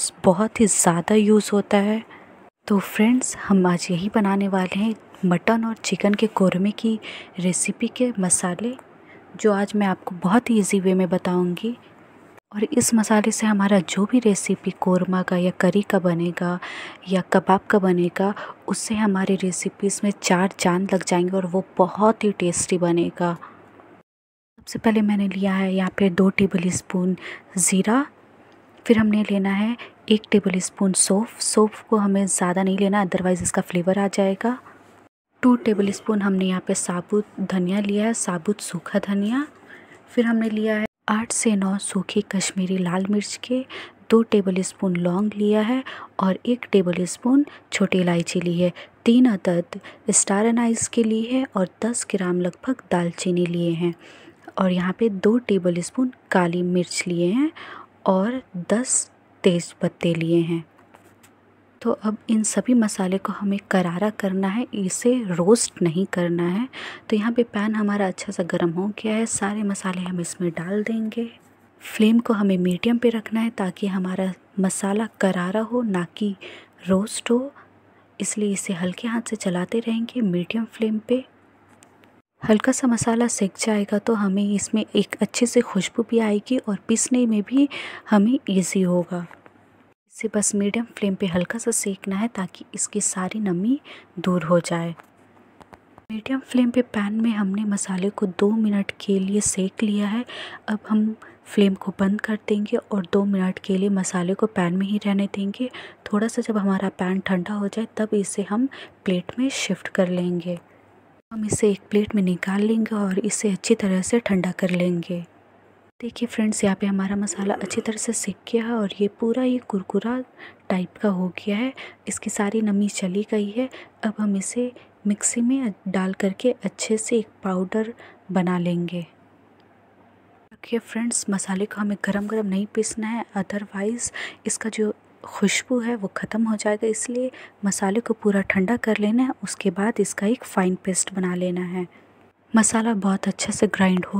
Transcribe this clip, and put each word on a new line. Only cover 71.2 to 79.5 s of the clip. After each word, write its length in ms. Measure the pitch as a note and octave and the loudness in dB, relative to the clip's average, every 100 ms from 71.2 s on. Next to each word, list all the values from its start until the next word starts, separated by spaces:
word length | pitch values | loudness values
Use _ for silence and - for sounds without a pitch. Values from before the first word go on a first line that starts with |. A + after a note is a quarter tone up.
| A#3 - _ _ _ _ | -8 -10 _ _ _ _
फ्लेम 380 | - - G#3+ A#3 | -14 2 4 4
को 140 | A#3 | 4
हमें 240 | G#3+ G3+ F#3 | 2 2 2
मीडियम 400 | F3+ F3 A#3 A#3+ | 2 0 0 2
पे 120 | A#3+ | 2
रखना 300 | A3+ G#3+ A3 | 0 -2 -2
है 100 | A3+ | -2
ताकि 360 | - F#3+ - G3+ | -2 -4 -4 -4
हमारा 440 | F#3+ F#3 F#3 F#3+ F3+ _ - | -2 -2 -2 -4 -4 _ -2
मसाला 480 | F#3+ - G3 G3+ A3+ - | 0 0 -2 -2 -2 0
करारा 400 | F#3+ F#3 F3+ G#3 | 0 0 -2 -2
हो, 200 | A3 A#3+ | -2 -2
ना 220 | A#3 F#3 E3+ - | 0 -2 -2 -4
कि 200 | G#3 F#3+ - - - _ F3 | -6 -6 -12 -20 -20 _ 0
रोस्ट 440 | F#3+ G#3+ - - | 0 0 -6 0
हो, 200 | A#3+ C#4 - - _ _ _ _ - | 0 0 -10 -20 _ _ _ _ -8
इसलिए 320 | G3 - G#3 | -6 -2 -2
इसे 200 | G3 - | -2 -4
हल्के 340 | F3+ F3+ F3+ A#3+ | -4 -4 -4 -6
हाथ 220 | A#3 A3+ | -6 -6
से 60 | G#3+ | -6
चलाते 440 | - | -4